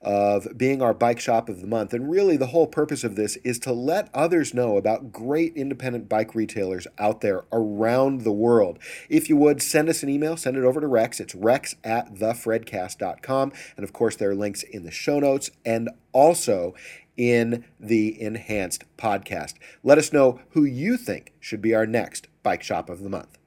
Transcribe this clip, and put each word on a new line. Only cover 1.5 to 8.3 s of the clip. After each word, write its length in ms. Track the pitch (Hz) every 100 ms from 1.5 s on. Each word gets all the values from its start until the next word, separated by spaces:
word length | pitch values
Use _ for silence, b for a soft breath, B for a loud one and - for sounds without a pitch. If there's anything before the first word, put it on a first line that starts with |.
of 100 | 92
the 60 | 95
Month, 260 | 113 101
and 180 | 120 139
really 280 | 180 196 151
the 80 | 127
whole 200 | 165 156
purpose 380 | - 151 143
of 120 | 117 101
this 200 | 107 -
is 140 | 123 120
to 160 | -
let 340 | 120 131 180 -
others 400 | - 165 170 143
know 240 | 123 120 101
about 340 | 104 113 135
great 420 | - 120 151 165
independent 540 | 156 135 131 131 120 -
bike 260 | 110 110
retailers 520 | 113 107 110 95 92 - -
out 220 | 104 104
there 240 | 110 92 -
around 680 | 113 107 104 110 127 135 135
the 100 | 113